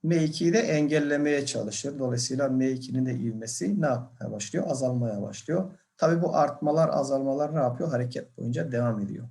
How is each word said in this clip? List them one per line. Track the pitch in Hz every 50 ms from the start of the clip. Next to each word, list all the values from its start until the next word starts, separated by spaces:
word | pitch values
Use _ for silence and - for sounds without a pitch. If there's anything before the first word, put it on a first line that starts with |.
| -
M | 160 170 165 160
ikiyi | 156 156 - 165 170 170
de | 226
engellemeye | - - 156 151 151 139 156 151 147 143 147 143 147 147 147 143 139
çalışır. | 139 - 117 107 107 107 - - 139 143 139
Dolayısıyla | 131 127 123 120 123 - 131 131 143 135
M | 131 131 131 131
ikinin | 131 127 127 - 127 127 131
de | 127 123
ivmesi | 123 120 117 110 110 113 113 - - 180 196 202 185
ne | 160
yapmaya | 139 123 120 123 - - - - -
başlıyor? | 110 104 - - - 175 -
Azalmaya | 170 139 123 131 127 127 120 120 113 104 101
başlıyor. | 104 101 101 - - - 160 185 190 190 - - _ _ _
Tabii | - 170 160 170 170
bu | 175 165 156
artmalar, | 151 147 147 - - 151 151 151 160 165 -
azalmalar | 135 139 139 135 139 135 135 135 135 143 147 147 160
ne | 160
yapıyor? | 131 123 123 - - 160
Hareket | - 123 123 123 - 139 - - _
boyunca | - 123 120 123 117 - -
devam | 123 120 120 120 110 104
ediyor. | 101 98 104 - 120 -